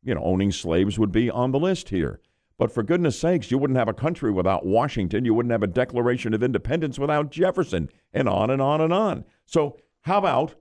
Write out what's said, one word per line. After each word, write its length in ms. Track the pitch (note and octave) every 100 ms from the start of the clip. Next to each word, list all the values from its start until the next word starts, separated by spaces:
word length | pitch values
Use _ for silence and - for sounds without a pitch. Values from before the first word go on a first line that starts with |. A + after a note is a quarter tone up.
You 120 | -
know, 80 | E2
owning 260 | C2 F#2 G2
slaves 480 | F2+ F2 E2 G2 G2+
would 140 | A2
be 180 | F#2+ A#2+
on 220 | A#2 B2
the 60 | C3+
list 320 | F3 F#3 -
here. 300 | F#2+ D2 G1+ _ _ _ _
But 160 | A#2+
for 100 | -
goodness 360 | G2+ F3 E3 -
sakes, 320 | D#3+ F3 G#2
you 80 | B2+
wouldn't 200 | C#3 C3
have 100 | A2+
a 60 |
country 380 | G#2 C#3 D#3+ C3
without 340 | G2 F#2 F#2+ F2
Washington. 600 | G#2 C#3 - F#2 G#2 B2
You 80 |
wouldn't 180 | A2 A#2+
have 100 | A2+
a 40 | G2+
Declaration 680 | F2 B2 B2 A#2+ B2 A#2
of 80 | A2
Independence 560 | B2 A#2 - D#3+ D#3 C3
without 320 | C#3+ D3+ D3
Jefferson, 600 | D#3 F#3+ F#3 D#3+ F2+ D2 _ _
and 140 | - B2
on 220 | F#2+ G#2+
and 120 | C3+
on 180 | C3+ D3+
and 140 | D#3+
on. 300 | F3+ A3 - - _
So 320 | _ E3 D3 - _ _
how 180 | - G3
about 360 | G3 B2+ D#3+ -